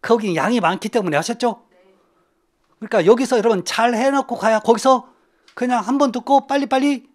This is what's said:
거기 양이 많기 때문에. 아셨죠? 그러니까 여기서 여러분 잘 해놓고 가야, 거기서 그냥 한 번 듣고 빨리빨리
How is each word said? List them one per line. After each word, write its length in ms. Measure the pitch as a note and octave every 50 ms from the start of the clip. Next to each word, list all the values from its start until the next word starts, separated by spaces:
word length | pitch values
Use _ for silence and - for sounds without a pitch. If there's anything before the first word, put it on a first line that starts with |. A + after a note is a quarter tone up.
| -
거기 320 | - A#3 A#3 G#3 G#3 F3
양이 240 | D#3+ C#3 F#3+ A#3+ A#3+
많기 280 | F3+ E3 F3+ F#3+ - A3
때문에. 280 | - A#3+ G3 F3 D3
아셨죠? 460 | C#3+ E3 - - A#3 B3 A#3+ G3+ - _ _ _ _ _ _ _ _ _ _ _ _ _ _ _ _ _ _ _ _ _ _ _ _
그러니까 280 | G#3 G3+ - G#3+ E3
여기서 320 | F3+ A#3 A#3+ C4+ - C4 A#3
여러분 260 | G3 A#3 A3 F#3 F3
잘 300 | - - - A3+ A#3+ A#3+
해놓고 420 | G#3+ B3 C4+ C#4 C#4 C4+ - A#3+
가야, 220 | - - A3+ A3 G#3+
거기서 560 | - - A#3+ G#3+ - C4 C4 A#3+ - - _ _ _ _ _ _ _ _ _
그냥 320 | - B3 B3 B3 A#3 G3+
한 120 | G3+ B3+ C#4
번 120 | C#4+ C4
듣고 380 | G#3 B3 A#3+ - C#4 C#4 C#4 -
빨리빨리 600 | C#4 C#4+ C#4 G#3+ C4+ C4+ C4 C#4+ C#4+ B3 - _ _